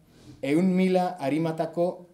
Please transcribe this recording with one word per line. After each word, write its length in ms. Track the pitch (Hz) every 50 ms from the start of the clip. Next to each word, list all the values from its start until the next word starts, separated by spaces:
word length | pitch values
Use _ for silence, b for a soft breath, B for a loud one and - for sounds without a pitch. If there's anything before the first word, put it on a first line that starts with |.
| _ B B B B B B B
ehun 320 | B 135 147 165 185 185 180
mila 440 | 185 185 185 185 185 180 180 180 -
arimatako 880 | 139 135 143 156 165 160 160 160 165 160 - 170 170 180 - - - -